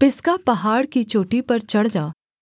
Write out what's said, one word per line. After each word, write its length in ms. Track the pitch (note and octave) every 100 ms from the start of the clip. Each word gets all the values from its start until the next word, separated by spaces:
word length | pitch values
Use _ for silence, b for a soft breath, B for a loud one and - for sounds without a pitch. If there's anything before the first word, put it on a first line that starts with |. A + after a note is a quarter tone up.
पिसगा 360 | C#4 - E4 F4+
पहाड़ 500 | C#4 G#3 G3+ A#3 D4
की 180 | B3+
चोटी 360 | G#3+ G#3+ F#3+ A#3+
पर 200 | B3 A#3
चढ़ 280 | A3+ G#3 A3
जा 240 | G3 D3+ - _ _